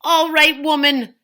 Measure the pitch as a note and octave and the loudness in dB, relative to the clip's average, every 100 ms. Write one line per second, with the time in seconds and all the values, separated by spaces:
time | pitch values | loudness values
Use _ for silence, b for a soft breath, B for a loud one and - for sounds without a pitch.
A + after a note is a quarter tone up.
0 | D#4 E4 E4 D#4 D4+ C#4 D4 D4 C#4+ C#4 | 0 0 0 2 2 0 -2 0 0 -2
1 | A3+ _ | -6 _